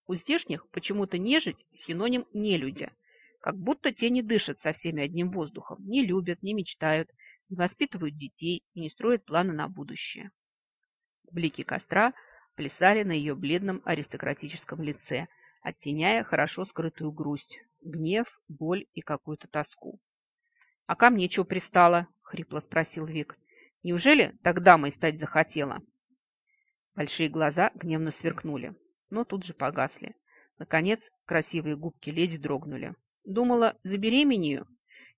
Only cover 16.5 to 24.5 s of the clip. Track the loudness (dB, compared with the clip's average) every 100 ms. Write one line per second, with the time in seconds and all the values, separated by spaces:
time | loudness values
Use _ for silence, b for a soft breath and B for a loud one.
16.5 | -2 -6 -6 -6 -6 -8 -6 -6 -6 -8
17.5 | -20 _ _ -12 -4 -2 0 -2 -10 -20
18.5 | -8 -4 -4 -6 -12 -8 -8 -8 -12 -8
19.5 | -8 -8 -12 -18 -18 _ _ _ _ _
20.5 | _ _ _ -6 6 6 6 2 0 -2
21.5 | -4 2 8 8 6 0 _ -14 -12 -8
22.5 | -10 -2 -2 -2 -6 -6 -6 -8 -12 b
23.5 | b b _ -4 2 6 6 4 0 0